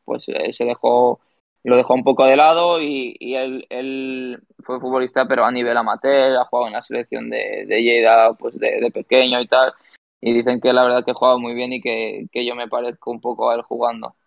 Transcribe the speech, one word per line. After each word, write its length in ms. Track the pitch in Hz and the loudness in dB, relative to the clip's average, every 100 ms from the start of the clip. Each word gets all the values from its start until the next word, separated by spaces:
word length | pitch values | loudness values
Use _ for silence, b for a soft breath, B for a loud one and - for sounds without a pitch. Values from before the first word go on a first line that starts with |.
pues, 240 | - 127 - | -10 -10 -6
eh, 240 | - 92 | -6 -6
se 120 | - | -4
dejó, 560 | 120 120 120 120 123 117 _ _ _ _ | -4 -2 2 2 2 0 _ _ _ _
lo 120 | 123 123 | 2 2
dejó 180 | 120 | 4
un 100 | 127 | 2
poco 200 | 139 135 | 2 4
de 120 | 131 139 | 4 6
lado 440 | 156 165 175 165 | 6 4 2 0
y, 360 | 147 139 123 - | -2 -6 -8 -10
y 160 | 123 | -8
él, 320 | 131 131 131 - | -6 -6 -8 -10
él 720 | 127 135 135 131 131 127 123 _ _ | -10 -8 -8 -8 -8 -10 -14 _ _
fue 200 | - 127 | -10 -8
futbolista, 460 | 127 131 127 135 131 | -2 -2 0 0 0
pero 160 | 123 | 2
a 60 | 117 | 2
nivel 240 | 123 120 120 | 0 0 0
amateur, 600 | 110 113 135 139 131 127 | 0 -2 2 4 4 2
ha 80 | 123 | 0
jugado 220 | 123 117 | -2 -4
en 40 | |
la 80 | 107 | -6
selección 460 | - 120 120 117 117 | -8 -8 -8 -10 -8
de, 360 | 117 104 101 101 | -6 -6 -6 -4
de 160 | 107 | 0
Lleida, 500 | 117 120 113 113 113 | 2 4 6 6 6
pues 240 | 113 117 117 | 2 -8 -4
de, 220 | 120 101 | -4 -2
de 100 | 120 | -4
pequeño 500 | 110 - 127 127 123 | -4 0 2 4 0
y 60 | 117 | 0
tal, 240 | 127 131 - b b _ _ | 2 2 -2 b b _ _
y 120 | 117 | -2
dicen 280 | 120 120 123 | 0 0 0
que 120 | 131 | 2
la 120 | 127 | 4
verdad 200 | 127 123 | 4 2
que 80 | 127 | -2
jugaba 260 | 123 127 123 | 0 2 2
muy 160 | 120 | -2
bien 180 | 120 123 | -8 -8
y 80 | 127 | -6
que, 440 | 120 113 110 101 - | -6 -6 -6 -8 -10
que 140 | 120 120 | -6 -6
yo 80 | |
me 140 | 120 113 | -6 -6
parezco 420 | 123 120 120 - | -6 -6 -8 -10
un 100 | 117 | -8
poco 300 | 120 110 117 | -8 -4 -2
a 40 | 117 | -2
él 60 | |
jugando, 520 | - 120 117 117 117 _ | -4 -4 -4 -4 -12 _